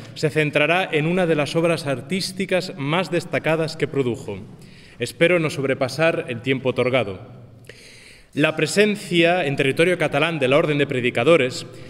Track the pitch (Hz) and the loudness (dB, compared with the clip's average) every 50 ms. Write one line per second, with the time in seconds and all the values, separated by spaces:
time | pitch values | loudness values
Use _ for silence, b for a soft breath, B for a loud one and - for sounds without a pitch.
0 | B B B - - 147 - 156 151 147 147 147 147 151 170 185 190 185 165 151 | B B B -4 -4 0 0 0 0 2 2 2 2 4 2 0 0 0 0 0
1 | 147 160 175 185 180 160 160 147 143 143 - 165 165 170 165 156 - 143 139 120 | 0 2 2 2 2 2 2 0 0 0 0 0 2 2 0 0 -2 -4 -4 -4
2 | - - 185 190 - - - 190 190 185 185 180 175 - - - 135 143 160 180 | -4 -4 -4 -4 -4 -6 -4 -6 -4 0 0 -2 -2 -4 -8 -6 -4 -2 0 0
3 | 185 156 175 165 - - - 131 - 151 160 156 160 151 - - 156 - - 139 | 0 0 -2 -4 -4 -2 -4 -2 0 0 0 0 0 -4 -2 -4 -4 -2 0 0
4 | 131 120 110 101 - - 101 92 101 - - B B B B B B B B B | 0 0 -2 -4 -6 -10 -10 -10 -12 -16 -18 B B B B B B B B B
5 | 120 - - - 165 170 180 175 160 147 - 151 135 131 131 127 135 123 - - | -8 -8 0 2 2 4 4 2 0 -2 -2 -2 -2 -2 0 0 -2 -4 0 0
6 | 160 165 160 170 - - 123 113 110 135 131 127 - 127 123 - 123 127 123 127 | 0 0 0 0 -4 -6 -8 -6 -2 -2 -2 0 0 -2 0 0 0 2 2 0
7 | 110 98 95 92 - - - - - - - - - B B B B B B B | 0 -2 -6 -10 -14 -18 -20 -20 -20 -20 -20 -20 -20 B B B B B B B
8 | B B B B B B B 143 151 156 156 - 160 151 - 196 208 214 202 202 | B B B B B B B 0 0 0 2 0 -2 0 4 4 4 4 2 -2
9 | - - - 170 165 165 175 185 156 143 139 135 139 135 131 - 165 180 180 170 | -4 0 2 4 4 4 4 2 0 -2 0 0 0 0 2 2 2 2 2 0
10 | 156 143 - 143 151 165 170 151 131 127 135 156 165 151 147 147 143 143 131 127 | 0 0 2 0 0 0 0 0 2 4 4 4 4 2 2 0 0 0 0 -2
11 | 117 123 120 120 120 147 170 160 123 131 - - - - B B B B | -2 0 0 2 4 6 6 6 4 2 -2 -6 -12 -12 B B B B